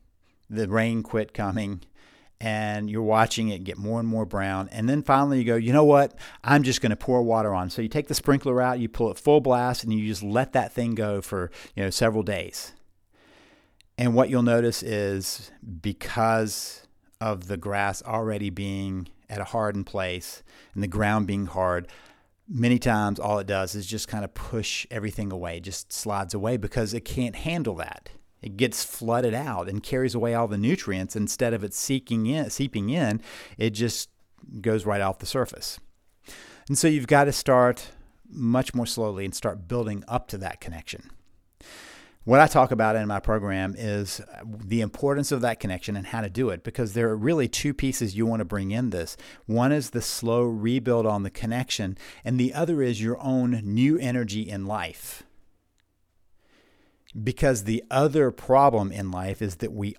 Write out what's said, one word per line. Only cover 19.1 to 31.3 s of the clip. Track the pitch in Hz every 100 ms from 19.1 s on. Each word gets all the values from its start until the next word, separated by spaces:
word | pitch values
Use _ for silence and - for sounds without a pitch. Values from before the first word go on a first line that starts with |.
| - -
at | 104
a |
hardened | 101 117 107 101 92
place | 101 92 90 - - - - -
and | 98
the | 98
ground | 104 104 107 98
being | 101 95
hard, | 95 92 87 87 - - _ _ _ -
many | 135 117 123
times | 123 107 104 98
all | 104 104
it | 98
does | 98 92
is | 101 95
just | 110 -
kind | 107
of | 98
push | - - 113 101 - -
everything | 117 104 117 101
away, | 92 87 85
just | 90 92 -
slides | - 110 101 98
away | 104 110 123
because | - 127 110
it | 113
can't | - - 120 -
handle | 156 170 127 82
that. | 80 - - - - _
It | 104 98
gets | 123 -
flooded | - - 113 117 123
out | 113 147 101 90
and | 101
carries | - 131 131
away | 117 117
all | 117 117
the | 104
nutrients. | 110 - - 95 98 110
Instead | 104